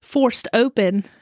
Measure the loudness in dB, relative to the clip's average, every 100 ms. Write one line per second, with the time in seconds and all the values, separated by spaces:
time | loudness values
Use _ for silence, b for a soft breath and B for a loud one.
0 | -4 0 0 0 -2 0 0 0 0 -2
1 | -6 _